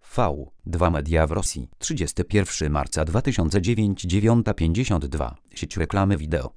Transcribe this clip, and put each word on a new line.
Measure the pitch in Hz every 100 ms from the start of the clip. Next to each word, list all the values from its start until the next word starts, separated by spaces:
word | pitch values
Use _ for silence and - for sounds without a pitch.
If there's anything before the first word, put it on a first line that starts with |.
| - -
V | 107 73 65 - -
dwa | 85 87
Media | 78 71 80 78
w |
Rosji, | 82 - - - -
trzydziesty | - 151 78 -
pierwszy | 87 104 95 - 78
marca | 73 69 - 78
dwa | 92
tysiące | 139 - 78 98
dziewięć, | 90 117 107 95
dziewiąta | 87 92 107 117 107
pięćdziesiąt | 101 80 85 131 87 71
dwa. | 73 62 - _ -
Sieć | - -
reklamy | 78 98 98 98
wideo. | 76 78 64